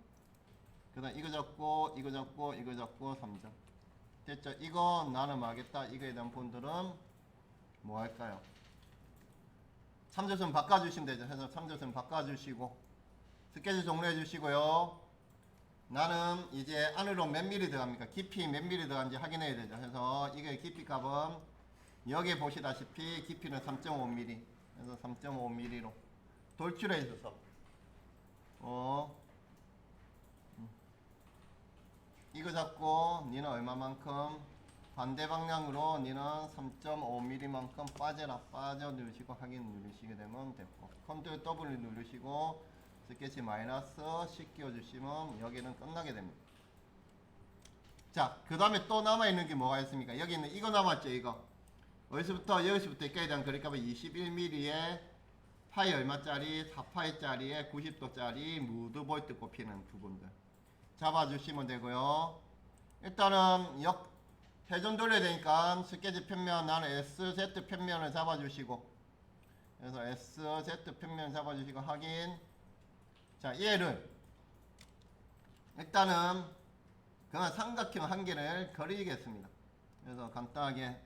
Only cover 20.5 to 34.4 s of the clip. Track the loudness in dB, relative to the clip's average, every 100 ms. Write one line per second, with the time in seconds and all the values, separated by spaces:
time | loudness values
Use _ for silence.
20.5 | -6 -6 -10 -4 -2 0 0 0 -4 -12
21.5 | -20 -20 -20 -20 -14 -2 0 2 2 0
22.5 | -2 -4 -4 -6 -8 -6 -6 -6 -8 -4
23.5 | -4 -4 -4 -2 -2 0 -2 -4 -8 -12
24.5 | -20 -20 -14 -12 -10 -8 -8 -6 -4 -4
25.5 | -4 -6 -6 -8 -14 -20 -20 -20 -20 -18
26.5 | -4 -4 0 2 2 0 -6 -12 -12 -18
27.5 | -20 -20 -20 -20 -20 -20 -20 -20 -20 -20
28.5 | -14 -8 -4 0 0 -2 -8 -20 -20 -20
29.5 | -20 -20 -20 -20 -20 -20 -20 -20 -20 -20
30.5 | -16 -16 -16 -20 -20 -20 -20 -20 -20 -20
31.5 | -20 -20 -20 -20 -20 -20 -20 -14 -6 0
32.5 | 2 0 0 4 6 6 4 -2 -2 -2
33.5 | -2 -2 -2 -4 -6 -4 -2 -2 -4